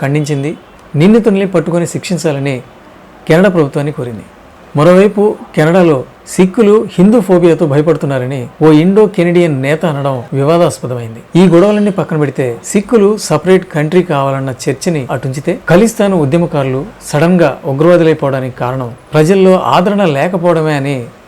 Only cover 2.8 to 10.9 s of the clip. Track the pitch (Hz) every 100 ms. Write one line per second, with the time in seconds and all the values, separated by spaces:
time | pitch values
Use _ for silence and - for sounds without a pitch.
2.8 | - - - - - 160 196 180 139 151
3.8 | 143 147 123 107 - - - - - 147
4.8 | 160 180 202 196 208 208 233 - 156 185
5.8 | 175 135 123 - - - 185 240 208 214
6.8 | 220 - 190 233 196 180 175 160 160 139
7.8 | 156 151 147 131 127 139 120 - 151 151
8.8 | 175 196 214 208 175 180 170 135 135 160
9.8 | 170 143 139 131 - 135 139 170 165 -
10.8 | 135